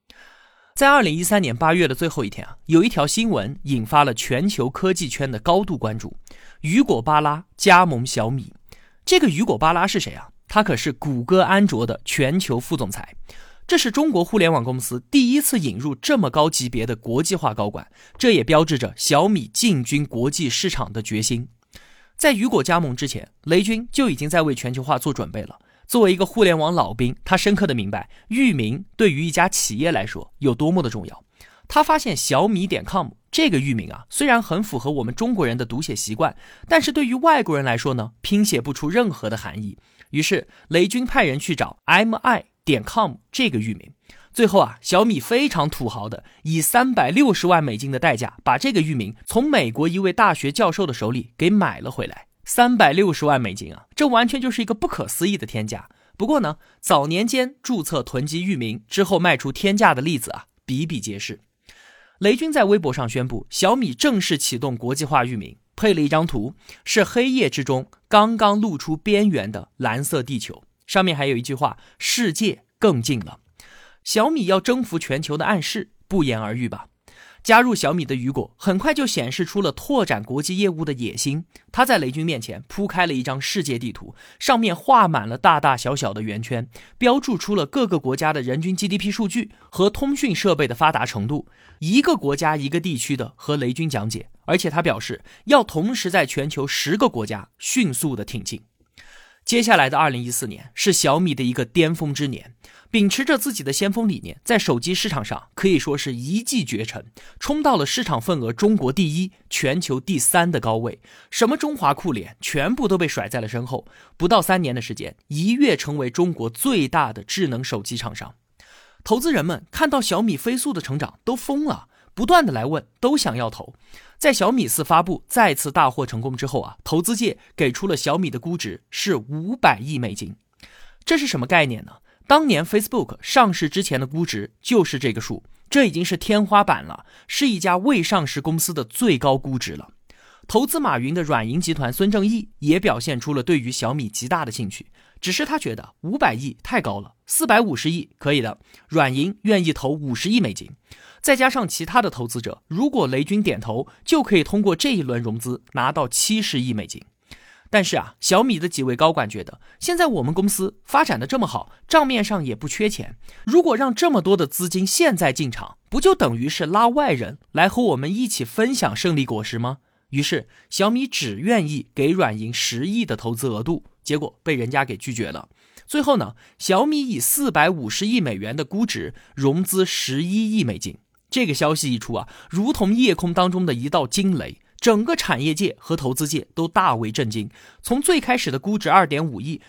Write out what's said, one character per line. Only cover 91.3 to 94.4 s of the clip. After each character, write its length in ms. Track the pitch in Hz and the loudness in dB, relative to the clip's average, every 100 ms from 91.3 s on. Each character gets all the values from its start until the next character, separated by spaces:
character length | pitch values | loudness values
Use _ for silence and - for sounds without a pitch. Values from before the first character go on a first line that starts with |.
| 147 - _ - - | -6 -8 _ -20 -10
一 220 | 156 254 | 0 2
个 140 | 311 240 | 4 2
国 180 | 139 | 0
家 220 | 143 156 156 | 0 0 -2
一 140 | 139 | -2
个 100 | 170 | -4
地 180 | 170 123 | -2 -4
区 200 | - 131 | -4 -4
的 160 | 113 - | -6 -8
和 220 | - 147 | -4 -2
雷 160 | 127 | -2
军 160 | 127 160 | -2 -4
讲 200 | 127 107 | -4 -4
解。 200 | - - - | -8 -10 -10